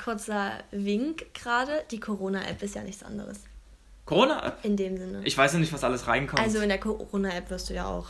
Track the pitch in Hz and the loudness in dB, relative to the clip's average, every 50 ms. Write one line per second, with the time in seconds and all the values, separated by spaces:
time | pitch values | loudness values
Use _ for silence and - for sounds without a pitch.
0 | - 240 226 208 - - 214 208 196 196 - - - - - 202 202 202 208 214 | -4 -4 -4 -4 -2 -2 -2 0 0 -2 -4 -6 -10 -8 -6 -4 0 2 2 2
1 | 262 311 320 320 - - - - - 240 240 240 262 285 294 311 302 - 240 214 | 2 0 -4 -6 -10 -14 -14 -10 -2 0 2 2 2 2 0 -2 -2 -4 -6 -8
2 | 214 214 208 196 190 190 196 190 - - - - 202 202 202 208 214 196 196 - | -4 -4 -4 -2 -2 -2 -2 -2 -2 -4 -6 -6 -6 -6 -6 -6 -8 -10 -10 -12
3 | - - 208 202 202 208 202 202 - - - - - - - - - - - - | -12 -10 -10 -10 -10 -10 -12 -14 -14 -16 -18 -20 -20 -20 -20 -20 -20 -20 -20 -14
4 | - - 151 175 254 285 302 - - - - - - 214 208 190 190 190 190 185 | -4 2 6 6 8 8 6 2 -2 -4 -4 -4 -2 0 0 2 0 -2 -4 -6
5 | 185 185 190 - 196 - - - 135 143 170 175 160 156 156 139 135 123 127 120 | -6 -8 -8 -4 -2 0 4 6 6 6 6 4 2 2 2 0 0 2 0 0
6 | - 120 117 131 143 135 - - 220 220 214 214 208 208 196 190 - 220 214 - | 2 2 2 2 2 2 0 2 2 2 2 2 2 2 2 2 0 -2 -2 -4
7 | - - - 196 196 190 175 180 180 - 190 180 - - 185 180 185 196 185 180 | -4 -6 -4 -2 -2 -2 -2 -4 -4 -6 -6 -6 -6 -6 -4 -4 -4 -4 -4 -4
8 | - | -6